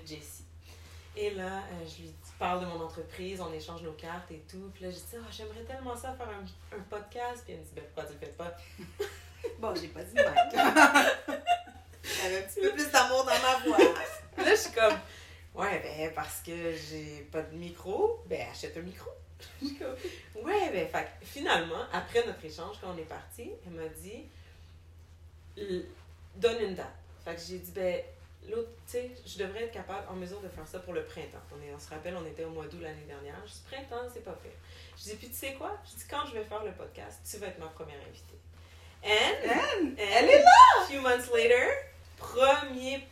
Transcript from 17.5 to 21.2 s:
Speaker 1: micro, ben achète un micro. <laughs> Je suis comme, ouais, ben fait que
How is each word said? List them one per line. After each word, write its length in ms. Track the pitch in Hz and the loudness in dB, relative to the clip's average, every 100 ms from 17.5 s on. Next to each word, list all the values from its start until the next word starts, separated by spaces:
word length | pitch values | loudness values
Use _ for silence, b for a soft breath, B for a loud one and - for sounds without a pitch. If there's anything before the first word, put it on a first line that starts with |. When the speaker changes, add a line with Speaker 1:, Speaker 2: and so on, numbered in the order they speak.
| 160 | -10
Speaker 1:
micro, 680 | 175 175 185 220 427 453 - | -12 -12 -6 0 0 -2 -6
ben 180 | 160 - | -8 -8
achète 260 | - - 165 | -10 -12 -12
un 40 | |
micro. 280 | 180 - - - - - | -12 -14 -16 -18 -20 -20
<laughs> 260 | - - | -20 -12
Je 40 | 285 | -10
suis 100 | - | -8
comme, 180 | 269 - 359 B B 214 | -10 -10 -12 B B -10
ouais, 260 | 285 403 349 | -2 0 0
ben 160 | 196 160 | -2 -4
fait 180 | 165 - | -4 -6
que 200 | - | -10